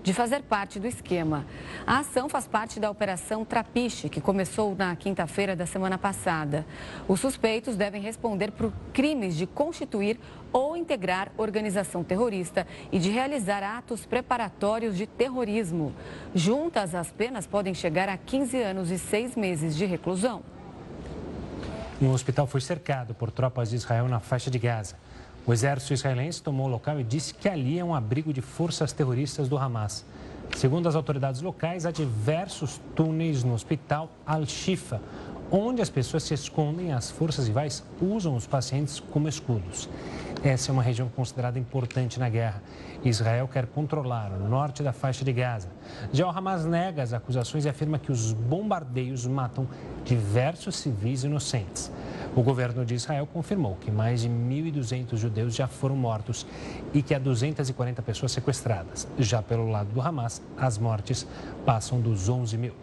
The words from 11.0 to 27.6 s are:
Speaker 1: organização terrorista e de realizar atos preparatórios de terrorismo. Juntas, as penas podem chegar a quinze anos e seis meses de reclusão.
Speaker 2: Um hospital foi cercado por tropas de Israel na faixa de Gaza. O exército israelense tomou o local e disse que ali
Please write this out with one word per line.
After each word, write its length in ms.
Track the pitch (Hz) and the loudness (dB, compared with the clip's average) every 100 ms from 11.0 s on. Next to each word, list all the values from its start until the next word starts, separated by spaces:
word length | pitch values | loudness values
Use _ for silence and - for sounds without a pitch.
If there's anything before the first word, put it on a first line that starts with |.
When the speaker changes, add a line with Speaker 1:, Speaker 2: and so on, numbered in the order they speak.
| 180 180 196 - | 2 0 -2 -2
Speaker 1:
organização 680 | 220 214 214 190 190 180 | 0 0 0 0 -2 -4
terrorista 640 | 170 185 240 202 175 - 175 - - | 0 2 2 0 0 -2 -2 -8 -2
e 80 | 190 | 2
de 100 | 175 | 2
realizar 540 | 220 269 285 190 202 | 2 0 0 0 0
atos 420 | 196 233 - 233 - | -2 -6 -6 -8 -2
preparatórios 920 | 240 254 247 214 - 202 220 226 180 | -2 0 0 0 0 0 2 0 -2
de 120 | 214 | -4
terrorismo. 840 | - 226 254 233 214 196 170 147 - - - - 190 | -4 -6 -2 0 0 0 0 -2 -4 -12 -12 -2 2
Juntas, 580 | 170 262 330 285 196 | 4 4 2 0 0
as 180 | 180 165 | -2 -6
penas 360 | - 226 254 170 | -4 -4 -4 -2
podem 260 | 202 196 | 0 0
chegar 340 | 170 175 156 196 | 0 0 2 2
a 80 | 185 | -2
quinze 440 | - 269 269 254 | 0 0 2 0
anos 300 | 214 190 175 | 0 0 0
e 80 | 185 | -2
seis 360 | - 208 240 247 | 0 0 0 0
meses 400 | 196 170 160 151 | 0 2 0 0
de 100 | 196 | 0
reclusão. 580 | 170 - 185 240 208 - - - - - - - - - - - - - - - - | 0 0 0 0 -2 -10 -16 -16 -16 -14 -12 -10 -10 -8 -8 -8 -8 -8 -8 -10 2
Speaker 2:
Um 100 | 135 | 4
hospital 340 | 131 - 127 139 | 4 2 2 2
foi 140 | 139 | 0
cercado 540 | - 175 - 139 117 | -2 -4 -2 -4 -2
por 180 | 113 117 | -4 -4
tropas 380 | - 131 123 117 | 0 0 2 -2
de 80 | 120 | -2
Israel 320 | - 117 123 | 0 2 2
na 100 | 120 | 0
faixa 320 | - 127 - | 0 -2 0
de 80 | 127 | 0
Gaza. 360 | 120 113 104 - - - - - - | 0 0 -4 -12 -18 -18 -18 -6 2
O 60 | |
exército 400 | 120 135 139 - | 4 4 2 0
israelense 500 | 135 139 127 143 170 | 0 2 2 0 -2
tomou 220 | - 135 135 | -2 0 0
o 40 | |
local 300 | 117 - 151 | 0 0 0
e 40 | |
disse 300 | 113 139 - | 0 0 -2
que 140 | - 202 | 0 0
ali 320 | 180 | 2